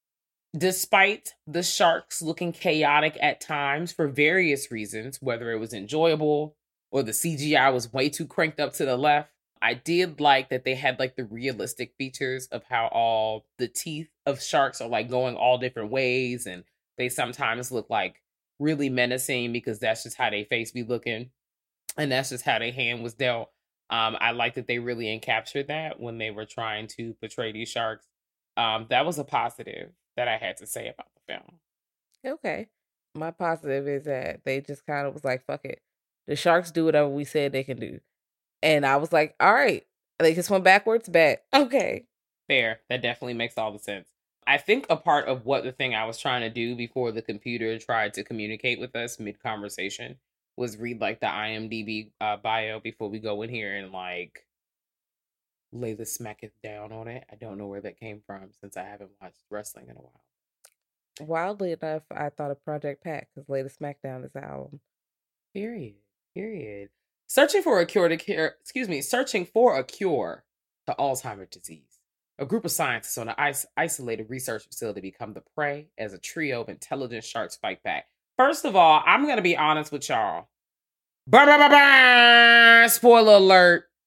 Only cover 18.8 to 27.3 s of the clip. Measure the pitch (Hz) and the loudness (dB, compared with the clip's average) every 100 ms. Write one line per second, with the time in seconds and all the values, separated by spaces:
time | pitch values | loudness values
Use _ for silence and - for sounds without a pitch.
18.8 | 139 127 123 127 135 127 120 117 120 107 | -2 0 0 -2 -4 -4 -4 -6 -6 -4
19.8 | 113 113 113 - 117 104 104 117 113 123 | -4 -4 -8 -4 -4 -4 -6 -6 -6 -10
20.8 | 113 117 120 113 127 _ _ _ _ _ | -6 -6 -6 -10 -12 _ _ _ _ _
21.8 | - - 147 127 135 123 143 113 117 127 | -14 -6 -2 -2 -4 -6 -2 -2 -2 -4
22.8 | 117 120 117 - 127 117 - _ _ _ | -6 -4 -10 -4 -4 -2 -8 _ _ _
23.8 | - 113 113 110 117 120 120 127 117 120 | -6 -2 -2 0 -2 0 -4 -4 -6 -6
24.8 | 120 117 110 110 - 113 - 143 143 156 | -6 -6 -6 -6 -4 -4 -4 -8 -6 -8
25.8 | 156 - 117 113 110 104 107 - 110 107 | -10 -12 -12 -10 -10 -10 -12 -8 -8 -8
26.8 | 107 - 117 - 110 | -10 -12 -14 -12 -14